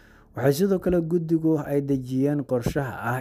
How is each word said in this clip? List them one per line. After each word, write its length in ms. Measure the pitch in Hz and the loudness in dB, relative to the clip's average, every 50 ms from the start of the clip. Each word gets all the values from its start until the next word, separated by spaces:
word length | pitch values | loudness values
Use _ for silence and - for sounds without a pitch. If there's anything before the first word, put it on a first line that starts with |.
| - - - - - - - | -20 -20 -20 -20 -20 -16 -6
Waxay 180 | - 113 139 139 | -2 0 2 2
sidoo 260 | 143 190 202 190 180 | 2 2 2 2 0
kale 220 | - 185 180 175 165 | 2 2 2 2 2
guddigu 560 | 160 175 175 165 156 165 160 160 160 160 147 | 2 0 -2 0 0 0 2 2 2 0 0
ay 220 | 147 - 143 143 139 | 0 -2 -2 0 0
dejiyeen 600 | 139 139 131 127 120 131 131 135 143 147 147 139 - | 0 0 -2 -2 -2 -2 0 2 2 0 0 -2 -2
qorshaha 480 | 131 123 117 160 - 156 139 123 - - 104 | -2 -2 0 0 -2 -2 -2 -4 -6 -6 -4
ah 160 | 117 123 131 | -4 -4 -4